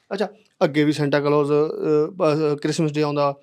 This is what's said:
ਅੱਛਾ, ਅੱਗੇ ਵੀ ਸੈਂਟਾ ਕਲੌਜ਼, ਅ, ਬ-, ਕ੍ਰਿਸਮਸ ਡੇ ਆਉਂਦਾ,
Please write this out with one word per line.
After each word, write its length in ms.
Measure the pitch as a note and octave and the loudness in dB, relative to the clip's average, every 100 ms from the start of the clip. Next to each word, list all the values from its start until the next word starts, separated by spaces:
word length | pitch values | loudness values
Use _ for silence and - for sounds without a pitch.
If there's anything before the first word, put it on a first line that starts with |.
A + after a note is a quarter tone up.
| _ | _
ਅੱਛਾ, 140 | G3 G3+ - _ _ | -6 -6 -8 _ _
ਅੱਗੇ 200 | F3+ C#3+ | 0 2
ਵੀ 80 | D3+ | 2
ਸੈਂਟਾ 280 | D3+ D3 D3 | 2 0 0
ਕਲੌਜ਼, 320 | C#3+ D3 C#3+ | 2 2 2
ਅ, 600 | D3 D#3 - D#3 D3+ D#3+ | 2 0 -2 0 0 0
ਬ-, 460 | F#3 D#3+ D3+ D3+ C#3+ | 0 0 2 0 -2
ਕ੍ਰਿਸਮਸ 340 | D3+ D3+ D3+ | -2 -2 -2
ਡੇ 100 | D3 | 0
ਆਉਂਦਾ, 340 | D3 D3 C#3+ C#3 | -2 0 -2 -2